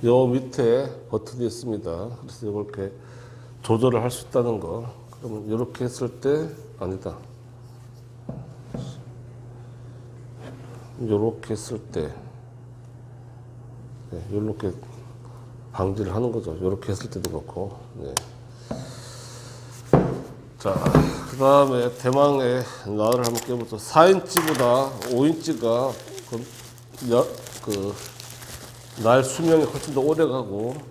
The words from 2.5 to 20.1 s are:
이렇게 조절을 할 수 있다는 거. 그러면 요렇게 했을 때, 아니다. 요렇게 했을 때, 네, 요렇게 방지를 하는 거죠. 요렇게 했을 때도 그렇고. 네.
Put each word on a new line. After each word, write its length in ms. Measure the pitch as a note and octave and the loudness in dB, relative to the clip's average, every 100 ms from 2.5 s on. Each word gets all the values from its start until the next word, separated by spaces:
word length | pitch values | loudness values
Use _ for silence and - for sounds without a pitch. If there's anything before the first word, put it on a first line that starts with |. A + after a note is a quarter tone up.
| G2+ G#2 | -4 -6
이렇게 280 | - G2 - - - - - - - | -6 -8 -8 -18 -18 -18 -18 -18 -16
조절을 380 | - A2 B2+ A#2 | 2 6 6 4
할 100 | A#2+ | 0
수 160 | A#2+ - | -4 -2
있다는 320 | C3+ A#2+ A2+ | 2 2 0
거. 260 | F2 F#2+ A#2 - - - | -2 -6 -8 -12 -18 -14
그러면 300 | B2+ G#2+ G#2 | -10 -8 -2
요렇게 360 | A2+ B2 B2 B2 | -2 -2 -2 -4
했을 360 | B2 B2 - | -2 -6 -2
때, 260 | C3+ D3 D#3+ - - - | 0 2 0 -8 -16 -8
아니다. 380 | F2+ F#2+ G2 E2 - - - - - - - - - - - - - - - - - - - - - - - - - - - - - - - - - - - - - - | -6 -4 -6 -10 -14 -18 -20 -20 -20 -20 -20 -20 -20 -20 -12 -12 -12 -16 -12 -10 -10 -10 -14 -16 -16 -16 -16 -16 -16 -16 -18 -18 -18 -16 -16 -16 -16 -14 -16 -16 -16 -6
요렇게 520 | A#2 G#2 A2 A2+ - | 2 4 4 0 -6
했을 260 | G#2+ - A2+ - | -6 -6 -10 -6
때, 220 | E2+ D#2 - - - - - - - - - - - - - - - - - - - - | -4 -4 -6 -14 -16 -18 -20 -18 -18 -18 -18 -20 -18 -18 -18 -18 -18 -18 -18 -16 -16 -12
네, 160 | F2 F#2 | -12 -4
요렇게 400 | G2+ A2 G#2 G2 F2+ - - - - - - - - - | -2 -2 -2 -4 -6 -12 -16 -16 -18 -18 -18 -18 -18 -14
방지를 420 | - F#2+ G2 G2 | -2 0 0 -2
하는 180 | F#2+ B2 | 0 0
거죠. 240 | A2+ F2+ D#2+ | 0 -4 -2
요렇게 300 | F#2 G2 - | 0 0 -2
했을 180 | G2 - | -4 -4
때도 220 | - - | -4 -4
그렇고. 460 | D#2 - - G2 G2 - - | -4 -8 -6 -6 -8 -16 -12
네. 180 | C2+ C2+ - - - - - - - - - - - - - - - - - - - | -6 -6 -8 -18 -18 -18 -12 -10 -10 -14 -14 -16 -16 -16 -16 -16 -16 -18 4 4 4